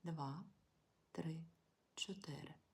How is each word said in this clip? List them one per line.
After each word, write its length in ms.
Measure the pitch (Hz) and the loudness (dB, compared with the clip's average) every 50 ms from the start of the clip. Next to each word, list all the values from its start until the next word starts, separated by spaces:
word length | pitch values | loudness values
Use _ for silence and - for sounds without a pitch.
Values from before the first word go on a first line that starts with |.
два, 420 | - 170 165 156 139 135 139 170 208 - - - - - _ - - _ _ _ - _ | 2 2 2 4 4 2 2 0 -4 -8 -12 -20 -20 -20 _ -20 -20 _ _ _ -20 _
три, 320 | - - 165 160 160 165 165 165 - - _ - _ _ _ _ _ | -2 0 2 2 2 0 -2 -6 -10 -20 _ -20 _ _ _ _ _
чотири. 600 | - - - 190 190 - 160 143 143 - - 151 - - _ | -2 0 0 0 -4 -2 -4 -2 -2 -4 -8 -10 -14 -18 _